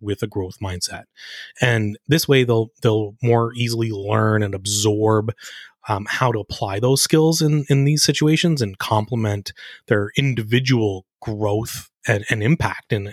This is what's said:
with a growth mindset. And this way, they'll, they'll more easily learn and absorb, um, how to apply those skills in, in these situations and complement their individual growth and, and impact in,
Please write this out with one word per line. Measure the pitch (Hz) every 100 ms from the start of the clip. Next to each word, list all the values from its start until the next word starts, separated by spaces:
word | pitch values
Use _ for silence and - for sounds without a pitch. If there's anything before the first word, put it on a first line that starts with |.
with | 104 101
a | 107
growth | 101 92 -
mindset. | 98 90 - 87 - _ - - - -
And | 127 113 104 104 -
this | 160 -
way, | 135
they'll, | 123 117 110 _
they'll | 117 110 104 107
more | 120 117 117
easily | 120 120 117 113
learn | 101 98 110 110 107
and | 101 95
absorb, | 101 104 107 104 110 110 110 - - - - _ -
um, | 101 104
how | - 127
to | 113
apply | 101 - 104 101
those | 123 135
skills | - 156 160 160
in, | 151 151 139
in | 139
these | 139 151
situations | - 143 151 156 175 147
and | 101 98
complement | - 110 107 117 110 101 - - - - -
their | 107 101 -
individual | 139 117 107 120 131 123 104 95 - -
growth | - 107 107 104 120 - - _ -
and, | 104 -
and | 110
impact | 110 165 98 - -
in, | 107 101